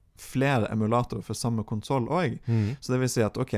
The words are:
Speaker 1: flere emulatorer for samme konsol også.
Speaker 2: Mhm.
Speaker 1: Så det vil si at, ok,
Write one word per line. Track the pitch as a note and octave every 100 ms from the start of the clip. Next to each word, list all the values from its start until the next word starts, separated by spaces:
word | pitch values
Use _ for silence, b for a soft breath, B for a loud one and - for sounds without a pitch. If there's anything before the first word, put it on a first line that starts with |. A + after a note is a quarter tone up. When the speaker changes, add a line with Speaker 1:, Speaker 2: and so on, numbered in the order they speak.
| _ -
Speaker 1:
flere | - C3 C#3 C3 G2+
emulatorer | A2+ A2 A#2 B2 A2+
for | -
samme | A2+ A#2+ A2+ G#2+
konsol | G#2+ - C#3 A#2
også. | E3 D#3 - -
Speaker 2:
Mhm. | A2+ G#2 C#3
Speaker 1:
Så | -
det | B2+
vil | B2+
si | B2
at, | G#2+ -
ok, | B2+